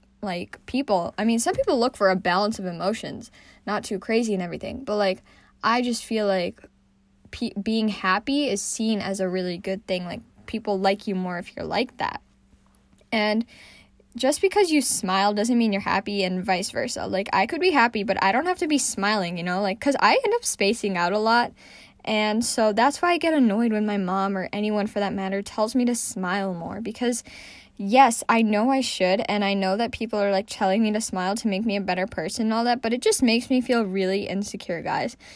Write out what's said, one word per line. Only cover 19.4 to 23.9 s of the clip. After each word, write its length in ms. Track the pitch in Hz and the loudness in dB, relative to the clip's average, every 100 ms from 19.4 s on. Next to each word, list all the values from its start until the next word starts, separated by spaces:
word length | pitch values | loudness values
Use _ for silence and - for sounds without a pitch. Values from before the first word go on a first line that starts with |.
know? 160 | 180 185 | -4 -2
Like, 180 | 202 226 | -2 0
'cause 180 | 285 269 | 0 2
I 180 | 214 508 | 4 4
end 100 | 480 | 2
up 120 | 466 - | 0 -2
spacing 500 | - 202 233 208 180 | 0 0 0 -2 0
out 160 | 175 | 0
a 60 | 208 | 0
lot. 340 | 220 233 240 - - - - _ | 2 2 2 -6 -20 -20 -20 _
And 380 | - 214 214 214 | -4 0 0 0
so 300 | 233 - 220 | 0 2 2
that's 300 | 208 254 - | 4 2 2
why 100 | 349 | 0
I 60 | 349 | 2
get 160 | 330 | 2
annoyed 360 | 311 233 208 233 | 4 4 4 2
when 140 | 214 | 0
my 140 | 214 | 0